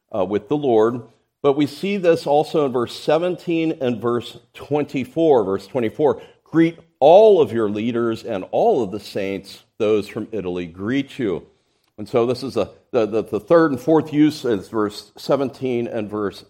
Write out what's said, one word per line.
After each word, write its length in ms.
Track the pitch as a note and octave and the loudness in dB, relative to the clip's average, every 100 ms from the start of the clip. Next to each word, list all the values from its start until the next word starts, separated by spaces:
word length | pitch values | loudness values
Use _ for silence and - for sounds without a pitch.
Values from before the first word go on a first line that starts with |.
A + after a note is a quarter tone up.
| _ | _
uh, 120 | G#2+ F#2 | -4 -2
with 220 | G2+ - | -4 -4
the 100 | D3+ | -4
Lord. 440 | C#3+ A2 A2 B2 B2 _ _ _ | 2 4 2 0 -10 _ _ _
But 160 | C#3+ C#3 | 0 2
we 100 | C#3+ | -2
see 300 | - G3 G3+ | -4 -4 0
this 300 | F3 E3 - | 2 2 2
also 400 | D3 D3+ E3 C#3+ | 0 2 0 0
in 60 | |
verse 220 | B2 A#2 | 0 -4
seventeen 840 | - - D#3 F3+ E3+ - E3 D#3+ D#3+ | -4 -2 0 0 -4 -4 -2 -2 -2
and 180 | B2+ A2 | -2 -2
verse 400 | A#2+ A#2+ - - _ | -2 -4 -6 -14 _
twenty-four. 920 | - - D3 C#3+ C#3+ A#2+ D#3+ E3 C3 | -18 -4 -4 -2 -6 -6 0 4 4
Verse 220 | F#2+ F#2+ - | 2 -4 -6
twenty-four, 540 | C3 A2 - D3 A2 - _ | -4 -4 0 0 0 -8 _
"Greet 340 | _ D#3 E3 E3 _ - | _ 0 2 0 _ 2
all 440 | C3+ F#3 A3 F#3 | 6 8 8 6
of 100 | C#3 | 2
your 160 | A#2 G#2 | 0 -2
leaders 560 | G#2 A2+ A#2 A#2 A2+ | -2 -2 -2 -2 -4
and 180 | - G2+ - | -6 -6 -4
all 320 | A#2+ G#3+ F3 | 0 2 0
of 80 | G2+ | -2
the 80 | G#2 | -6
saints. 640 | - A#2 F#2+ G2 - - _ - | -8 -6 -4 -6 -10 -20 _ -4
Those 300 | G#2+ G#2+ G2 | 0 0 -2
from 180 | A2+ G#2+ | -8 -8
Italy 340 | G#2+ F2+ F2+ F2 | -8 -6 -6 -8
greet 500 | F2 G2+ C#3 C#3 - | -8 -4 -4 -4 -6
you." 300 | A2+ D#2 - _ _ _ _ - | -4 -4 -8 _ _ _ _ -16
And 100 | G#2 | -4
so 180 | B2 A#2+ | 0 0
this 160 | B2 | -2
is 140 | C3+ G#2+ | -4 -4
a, 140 | F#2 - _ | -4 -8 _
the, 160 | C3 A2 | -2 0
the, 160 | G#2+ | -2
the 180 | - G#2 | -4 -4
third 300 | - E3+ D#3+ | 2 4 4
and 100 | B2+ | 0
fourth 320 | - D#3+ D#3 | 2 2 2
use 320 | D3 D3+ D3 | 2 2 2
is 240 | B2 G2+ F2+ | -2 -2 -2
verse 440 | A2 G#2 - - - | -4 -4 -6 -18 -10
seventeen 720 | - C#3 B2+ - C3 A#2+ A#2+ | -2 -2 -2 -6 -4 -2 -4
and 240 | A#2 G#2 | -6 -6
verse 340 | G#2+ G2+ - - | -4 -6 -6 -18